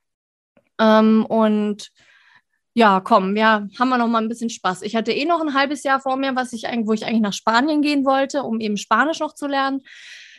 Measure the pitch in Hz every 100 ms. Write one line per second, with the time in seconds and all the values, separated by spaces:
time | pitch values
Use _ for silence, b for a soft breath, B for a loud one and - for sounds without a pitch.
0 | _ _ _ _ _ _ _ - 220 220
1 | 220 220 - 226 220 214 208 208 - _
2 | b b b b b _ _ 233 220 190
3 | 190 226 190 208 220 214 202 - 254 247
4 | 233 233 220 233 233 - 185 180 208 226
5 | 226 220 311 339 311 269 277 294 277 269
6 | 262 262 269 254 247 226 - 233 214 220
7 | - 226 208 - - 226 294 302 294 285
8 | 269 269 269 285 240 226 220 208 - 220
9 | 277 320 302 - 285 277 269 269 - B
10 | B B B